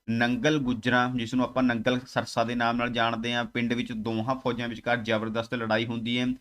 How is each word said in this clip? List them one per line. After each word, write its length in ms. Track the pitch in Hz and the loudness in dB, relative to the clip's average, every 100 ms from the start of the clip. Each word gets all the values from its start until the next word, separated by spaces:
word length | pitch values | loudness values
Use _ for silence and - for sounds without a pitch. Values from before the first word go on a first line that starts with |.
| - | -2
ਨੰਗਲ 480 | 117 120 123 143 156 | 2 2 2 2 2
ਗੁੱਜਰਾਂ, 560 | 127 117 120 123 123 | 0 -2 2 2 2
ਜਿਸ 200 | 127 113 | 0 -2
ਨੂੰ 100 | 127 | 0
ਆਪਾਂ 180 | 123 131 | 0 2
ਨੰਗਲ 380 | 127 117 127 127 123 | 2 2 2 0 -2
ਸਰਸਾ 380 | 127 113 - | -4 -2 0
ਦੇ 100 | 117 | 0
ਨਾਮ 220 | 120 117 120 | 0 0 2
ਨਾਲ 120 | 120 | 0
ਜਾਣਦੇ 460 | 120 117 113 117 | 2 0 0 -2
ਹਾਂ, 100 | 120 | -2
ਪਿੰਡ 280 | 117 120 120 | -2 -2 0
ਵਿੱਚ 200 | 120 120 | 0 -2
ਦੋਹਾਂ 420 | 113 110 113 113 | -4 -2 -2 0
ਫੌਜਾਂ 340 | 131 127 117 120 | -2 -2 -2 -4
ਵਿਚਕਾਰ 280 | 113 120 120 | -4 -2 0
ਜ਼ਬਰਦਸਤ 580 | 107 110 110 113 113 | 2 0 0 -2 -2
ਲੜਾਈ 320 | 127 113 113 117 | -2 0 2 2
ਹੁੰਦੀ 320 | 117 113 120 | -2 -2 0
ਹੈ 80 | 123 127 | 0 -2